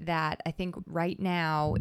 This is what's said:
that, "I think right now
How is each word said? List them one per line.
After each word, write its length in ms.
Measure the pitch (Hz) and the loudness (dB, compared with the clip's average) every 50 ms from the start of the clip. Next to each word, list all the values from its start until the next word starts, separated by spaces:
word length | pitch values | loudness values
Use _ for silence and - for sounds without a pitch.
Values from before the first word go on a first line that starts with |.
that, 420 | 160 165 170 160 156 156 156 - - | -4 0 0 2 2 2 0 -2 -4
"I 60 | 165 | -6
think 260 | 160 - 185 180 170 - 185 | -4 -2 -4 -4 -4 -8 -10
right 320 | - - 170 165 175 - - | -6 -2 0 0 0 0 0
now 560 | - 185 175 175 165 160 156 156 151 151 156 - | 0 0 2 2 2 2 2 2 2 2 2 4